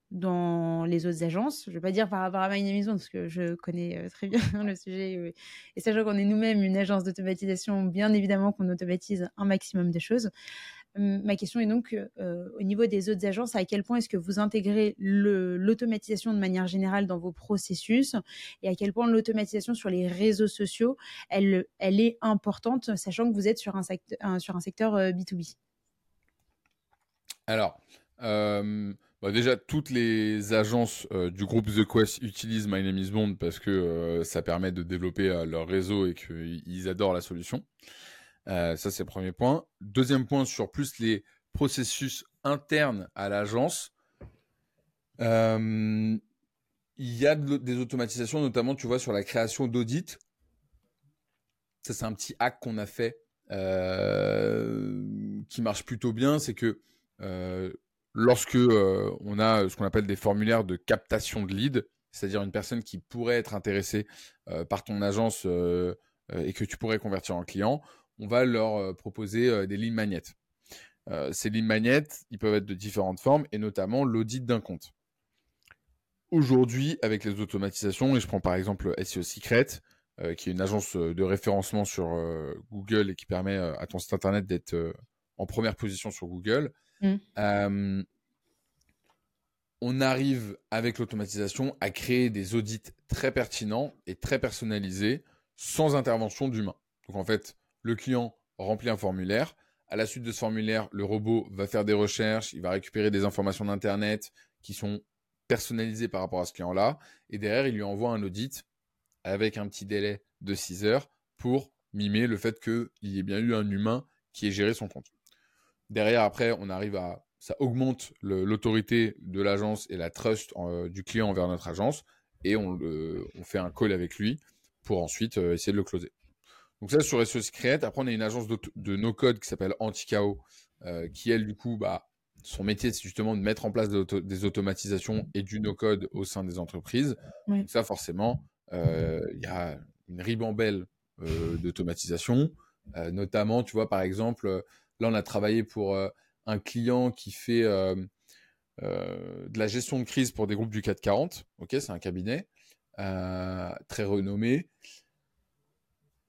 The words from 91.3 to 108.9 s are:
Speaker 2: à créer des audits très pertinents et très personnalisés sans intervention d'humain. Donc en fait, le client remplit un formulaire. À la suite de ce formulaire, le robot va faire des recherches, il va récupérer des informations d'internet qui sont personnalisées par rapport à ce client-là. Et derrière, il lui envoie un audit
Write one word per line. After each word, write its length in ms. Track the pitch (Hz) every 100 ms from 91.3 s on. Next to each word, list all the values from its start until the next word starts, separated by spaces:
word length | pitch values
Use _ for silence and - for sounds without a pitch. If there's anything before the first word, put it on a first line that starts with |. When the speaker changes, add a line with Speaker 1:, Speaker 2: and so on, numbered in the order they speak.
| 101 101 - 135 -
Speaker 2:
à 120 | 101
créer 400 | - - 123 123
des 240 | 101 95 113
audits 260 | 107 110 - - _
très 240 | - 131
pertinents 640 | 135 117 - 104 113 147 - -
et 80 | 95
très 240 | - 131
personnalisés 840 | 120 - 110 104 95 95 104 139 - _ _ _
sans 380 | - - 156 139
intervention 520 | 123 113 107 - 135
d'humain. 240 | 110 101 - _ _ -
Donc 100 | 98
en 60 |
fait, 320 | 92 107 - - _ _
le 100 | 113
client 420 | 113 131 127 117 _ _ -
remplit 320 | 95 110 117
un 80 | 104
formulaire. 580 | 98 92 92 110 156 - _ _ _
À 60 | 107
la 120 | 110
suite 160 | 127
de 80 | 117
ce 80 | 107
formulaire, 500 | 110 110 110 110 104
le 120 | 101
robot 440 | 101 107 107 117 -
va 160 | 95 101
faire 180 | 110 104
des 80 |
recherches, 600 | 104 104 - 110 110 107
il 80 | 73
va 100 | 90
récupérer 400 | 95 - 107 107
des 140 | 98 101
informations 400 | - 98 - 101
d'internet 640 | 101 104 101 104 107 - _ _ _
qui 100 | -
sont 300 | 101 104 104 _ _ _ _ -
personnalisées 600 | 117 - 117 113 110 113
par 140 | 95
rapport 180 | 92 90
à 60 | 87
ce 80 |
client-là. 440 | - 87 92 113 151 - - _
Et 80 | 104
derrière, 300 | 104 117 139
il 80 | 107
lui 80 |
envoie 260 | 101 101 120
un 140 | 113
audit 400 | 98 95 135 - - _ _